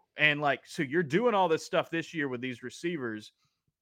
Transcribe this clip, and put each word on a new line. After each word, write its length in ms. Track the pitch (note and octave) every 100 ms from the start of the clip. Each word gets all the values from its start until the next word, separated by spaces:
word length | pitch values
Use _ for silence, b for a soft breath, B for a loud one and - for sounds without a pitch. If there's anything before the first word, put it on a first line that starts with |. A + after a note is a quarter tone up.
| _ -
And, 220 | D3+ D3
like, 200 | D3 B2+ -
so 160 | -
you're 220 | C#3+ D#3
doing 320 | D#3+ D#3+ B3 G#3
all 140 | F3+
this 160 | D#3+ -
stuff 240 | F3 D3
this 220 | E3 D3+
year 160 | E3 C#3
with 100 | B2
these 240 | B2+ A#2+
receivers. 720 | B2 - E3+ E3+ B2 G#2+ G#2+ _ _ _ _ _